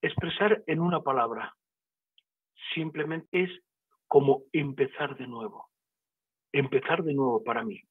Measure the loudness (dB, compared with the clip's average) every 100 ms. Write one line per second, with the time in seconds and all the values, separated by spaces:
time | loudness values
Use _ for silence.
0 | -4 -4 -6 0 2 2 0 0 2 0
1 | 0 0 0 -2 -10 -14 _ _ _ _
2 | _ _ _ _ _ _ -10 -6 -6 -4
3 | -4 -4 -4 -2 -2 -4 _ _ _ _
4 | _ 4 6 2 2 -2 -2 0 -2 0
5 | -6 -6 -12 -10 -10 -12 -20 _ _ _
6 | _ _ _ _ _ 0 2 2 2 0
7 | 0 2 2 2 0 -4 -4 -10 -16